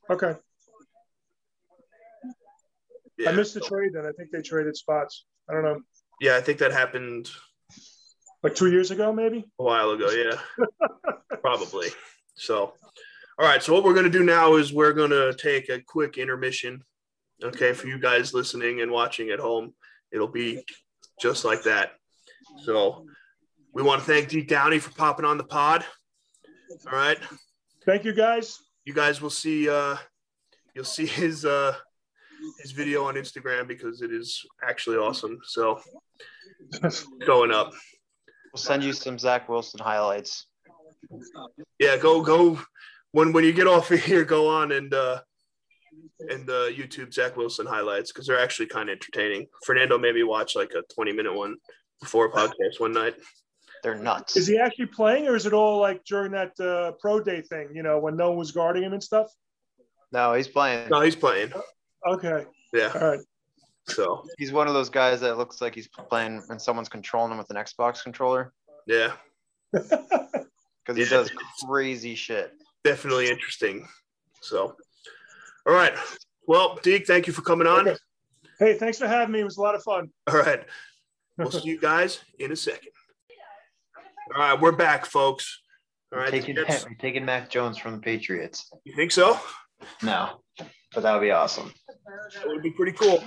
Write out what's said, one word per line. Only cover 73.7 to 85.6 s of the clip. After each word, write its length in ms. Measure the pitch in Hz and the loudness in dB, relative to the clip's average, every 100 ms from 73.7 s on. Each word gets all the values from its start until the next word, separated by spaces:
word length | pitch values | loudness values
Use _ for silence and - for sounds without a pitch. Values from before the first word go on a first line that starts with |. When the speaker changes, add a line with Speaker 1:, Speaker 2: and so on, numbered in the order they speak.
| 98 - - _ _ _ _ | -4 -14 -20 _ _ _ _
Speaker 2:
So, 340 | - - - - _ _ - - - - - - - | -6 -4 -4 -8 _ _ -20 -20 -20 -20 -20 -6 4
all 60 | |
right. 200 | 175 165 - - - _ _ - | 6 6 2 -12 -14 _ _ 2
Well, 320 | 165 185 180 | 4 4 2
Deke, 240 | 180 196 196 | 2 2 6
thank 200 | 180 175 | 4 4
you 60 | |
for 100 | 165 | -6
coming 240 | 147 170 165 | 0 2 6
on. 220 | 180 196 | 6 4
Speaker 1:
Okay. 100 | 160 _ _ _ _ _ _ | 0 _ _ _ _ _ _
Hey, 160 | 220 208 | 4 4
thanks 200 | 226 226 | -2 -2
for 80 | 240 | 0
having 260 | 240 226 | 0 0
me. 80 | 220 | -2
It 40 | |
was 120 | 202 175 | -4 -2
a 60 | |
lot 120 | 208 | -2
of 80 | 208 | -2
fun. 280 | 214 190 165 _ - | -2 -4 -4 _ 0
Speaker 2:
All 100 | 151 | 2
right. 260 | 156 139 - - - _ _ _ _ - | 4 0 -6 -20 -20 _ _ _ _ -8
We'll 140 | 165 | -6
see 180 | 175 156 | -4 -6
you 100 | 160 | -2
guys 400 | 151 165 185 - - _ | 0 2 0 -4 -16 _
in 140 | 139 | -8
a 40 | 156 | -6
second. 340 | 147 - - _ _ _ _ - - 403 _ _ _ - - - - | -6 -8 -14 _ _ _ _ -20 -20 -20 _ _ _ -20 -20 -20 -10
All 60 | 139 | 0
right, 200 | 143 139 | 2 6
we're 120 | 165 | 4
back, 320 | 156 165 143 - | 6 2 2 0
folks. 540 | 147 135 131 - - | 2 2 0 -10 -14